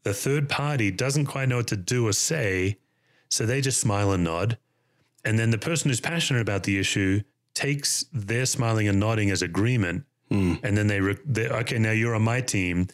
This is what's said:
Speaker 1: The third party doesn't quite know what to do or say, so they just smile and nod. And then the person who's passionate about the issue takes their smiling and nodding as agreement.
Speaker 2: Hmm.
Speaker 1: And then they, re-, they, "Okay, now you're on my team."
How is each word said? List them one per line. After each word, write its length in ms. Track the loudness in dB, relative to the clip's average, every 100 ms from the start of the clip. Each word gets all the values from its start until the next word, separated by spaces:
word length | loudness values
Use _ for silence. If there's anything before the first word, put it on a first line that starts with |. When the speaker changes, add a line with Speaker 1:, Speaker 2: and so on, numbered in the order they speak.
Speaker 1:
The 100 | -6
third 360 | -4 -2 -2 -2
party 420 | -2 -2 0 -2
doesn't 360 | 0 -2 0 -2
quite 200 | -2 0
know 100 | 0
what 100 | -2
to 100 | -4
do 280 | -2 0
or 60 | 2
say, 680 | 0 0 0 0 0 0 -2 _ _ _ _ _
so 160 | -2
they 160 | 0 0
just 180 | 0 0
smile 320 | 0 2 2
and 140 | 2
nod. 320 | 2 0 -2 -4 _ _ _ _ _ _
And 160 | -2 2
then 120 | 2
the 60 | 0
person 320 | 0 -2 0
who's 120 | -2
passionate 400 | -2 -2 0 0
about 220 | 0 -2
the 160 | 0 0
issue 420 | 0 0 2 0 -2 _ _
takes 500 | -4 -2 -2 -2 -4 -4
their 340 | -8 -4 -2
smiling 440 | -2 0 0 2 2
and 100 | 2
nodding 320 | 2 2 2
as 100 | 0
agreement. 600 | -2 0 2 2 0 -2 -8 _ _
Speaker 2:
Hmm. 260 | 0 2 0
Speaker 1:
And 120 | 0
then 120 | 2 2
they, 120 | 2
re-, 180 | 0 -2
they, 220 | -2 -2 0
"Okay, 300 | -2 -2 0
now 140 | 2
you're 240 | 2 0
on 80 | 2
my 180 | 2 0
team." 460 | -2 -2 0 0 -2